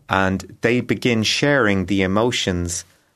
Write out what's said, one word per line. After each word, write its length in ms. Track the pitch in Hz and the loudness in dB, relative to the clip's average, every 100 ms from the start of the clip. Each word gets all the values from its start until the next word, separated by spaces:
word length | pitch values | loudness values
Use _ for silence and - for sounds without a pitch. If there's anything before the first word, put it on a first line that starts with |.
| - | -2
and 500 | 95 95 95 - - | 0 2 0 -6 -4
they 180 | 117 123 | 0 0
begin 420 | - 110 127 113 | 0 -2 0 0
sharing 640 | 107 - 147 143 107 98 90 | 0 0 2 2 2 0 0
the 160 | 98 | 0
emotions 840 | 95 98 123 120 - 90 87 87 - _ _ | 2 2 0 0 -2 -2 -4 -6 -10 _ _